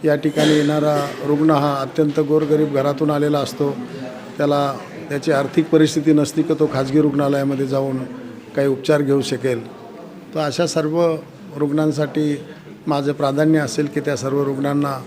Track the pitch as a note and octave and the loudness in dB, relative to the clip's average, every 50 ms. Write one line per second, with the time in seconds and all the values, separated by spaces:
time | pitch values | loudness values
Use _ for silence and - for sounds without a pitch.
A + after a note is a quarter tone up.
0 | - D#3 D3 C#3+ D3+ D3+ D3 D3+ D3+ D3+ D3+ D3+ D3 D3 D3+ D3+ D3 D3+ D3 C#3+ | 2 2 0 2 0 -2 0 2 2 4 4 4 4 2 2 2 2 2 0 0
1 | C#3+ C#3+ C#3+ B2+ D3 C#3+ D3 D3 D#3 D#3+ D#3 C#3+ C#3+ D3 C#3 C#3 C3+ C3 - - | -2 -4 -6 -6 -2 0 0 2 4 4 4 4 4 2 0 0 -4 -4 0 0
2 | D#3 D3+ C#3 D#3 D3+ C#3 D3+ D#3 D#3 C#3+ D#3 D3+ D#3 D3 C#3+ C#3 C3+ C#3+ C#3+ C#3 | 0 0 2 0 0 2 2 2 2 2 2 2 2 0 0 0 0 0 0 0
3 | D#3 D3 D3+ C#3+ D3 D3 D3 C#3+ C3+ B2 - - D3 C#3 - - - - - - | 0 0 2 2 2 2 2 0 -2 -4 -2 -2 -2 -2 -2 -4 -8 -10 -12 -12
4 | - - - - - - - - D3 C#3+ D3 C#3+ C#3+ C#3 C3+ A#2 - - - D#3 | -12 -12 -12 -14 -14 -16 -6 -2 0 0 2 2 0 -2 -4 -6 -10 -14 -14 -14
5 | D#3+ - C#3+ C#3+ C3+ D#3+ D3+ C3+ C#3 C#3 - - D#3 - - D#3 D#3 D3+ - D#3+ | -10 -8 -8 -4 0 0 0 2 0 0 0 0 0 4 6 6 6 6 4 2
6 | C#3+ D#3 D#3 D3+ D3 C#3+ - D#3+ D#3 E3 D#3+ C#3+ D3+ D3 C3+ C3 C3+ C3 C3+ D3+ | 2 4 4 4 4 2 0 -2 0 0 2 2 2 0 2 -2 -2 2 2 4
7 | D3 D3+ C#3 C#3+ C#3+ C#3 C#3+ C#3 C#3 C#3 C#3 C3 C#3 C3 C3+ C3+ C3+ C#3 C3 C3 | 4 4 2 2 0 2 2 0 0 0 0 -2 -2 -2 0 -2 -2 -2 -2 -4
8 | B2+ B2 - - - - - - - - - - C#3 C#3 C3+ C3 C3+ - D3+ D3 | -6 -8 -10 -14 -14 -16 -16 -16 -18 -8 -2 0 2 2 0 0 2 2 2 2
9 | D3 C3+ C#3 C#3 B2+ - C3+ A#2+ A#2+ C3+ B2 A2+ A2+ - - - - - - - | 4 2 2 2 2 0 -4 -2 0 -2 -2 -2 -4 -10 -16 -18 -18 -18 -18 -18
10 | - - - - - - - D#3+ D#3 D3 B2+ - F3 D#3 - E3 D3+ D3+ D#3 E3+ | -18 -18 -18 -20 -18 -8 -4 -4 -2 -2 0 0 -2 0 0 -2 -2 0 0 2
11 | E3+ E3+ D#3+ D#3 - - - - - - - C#3 D3 C#3+ C#3+ D#3 D#3 D#3 C#3+ C3 | 2 2 0 -2 -6 -14 -18 -20 -18 -16 -4 -2 -2 0 2 2 2 2 2 0
12 | D3+ C#3 - D#3 D3+ D3+ D3 C#3 C3 - - - - - - - - D#3 D3+ C#3+ | -2 -2 0 -2 0 0 -2 -4 -6 -14 -16 -18 -18 -20 -20 -12 -4 -2 -2 0
13 | C#3 C#3+ D3 C#3+ D3 C#3 C#3 C#3+ D#3 D#3 D#3+ D#3 D3 B2+ - - D3+ C#3+ - D3+ | 0 -2 -2 0 -2 0 2 2 4 4 4 4 2 0 -2 -2 -2 -2 -2 -4
14 | D3 D3+ C#3+ A#2+ B2 C3+ C3+ C#3+ C#3+ C#3 C#3 C3 C#3 C#3+ C#3+ C#3+ C#3+ C#3+ C3+ C3 | -2 -2 -4 -2 -2 -2 0 0 0 0 -2 -2 -2 0 0 0 0 -2 -4 -6
15 | C3 | -10